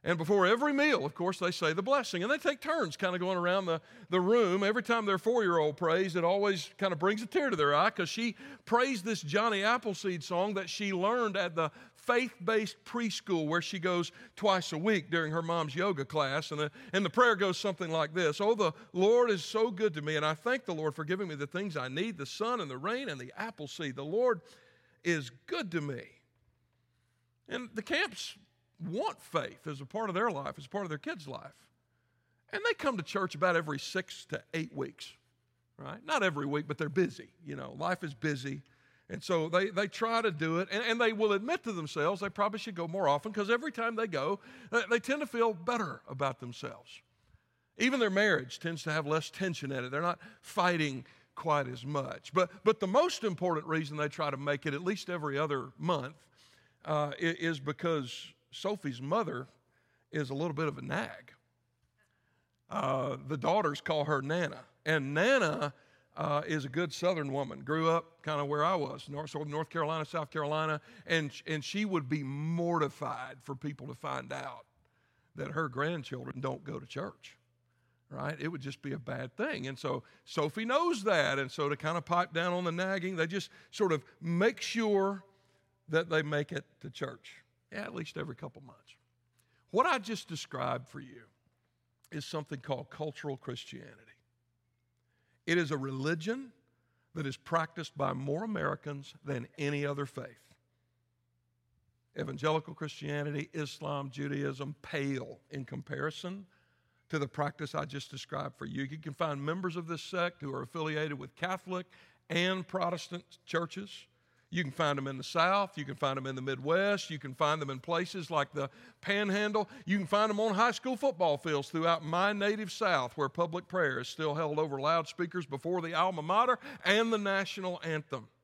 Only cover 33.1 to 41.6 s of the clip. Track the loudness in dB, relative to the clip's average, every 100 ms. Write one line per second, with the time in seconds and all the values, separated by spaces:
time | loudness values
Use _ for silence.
33.1 | -2 -2 2 2 4 0 -6 -4 -6 -6
34.1 | -14 -10 -10 -6 -6 -6 -6 -8 -8 -16
35.1 | -16 _ _ _ _ _ -16 -14 -12 -2
36.1 | 2 2 2 0 -2 -2 -4 0 2 2
37.1 | 0 -18 _ -12 -10 -10 -4 -2 -2 -4
38.1 | -2 -2 -2 -4 -8 -10 _ _ _ -12
39.1 | -10 0 0 4 2 2 0 -2 -2 0
40.1 | 2 2 0 0 0 0 -2 0 4 4
41.1 | 4 4 4 2 -2